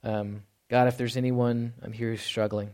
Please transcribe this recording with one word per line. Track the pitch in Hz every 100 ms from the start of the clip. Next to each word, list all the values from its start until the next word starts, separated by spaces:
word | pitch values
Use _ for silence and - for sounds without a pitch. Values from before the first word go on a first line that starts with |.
Um, | 113 107 104 104 101 _ _
God, | 123 123
if | 123
there's | 120 127
anyone, | 127 123 120 117 117 117
um, | -
here | 113 117
who's | 113
struggling, | - - 107 104 104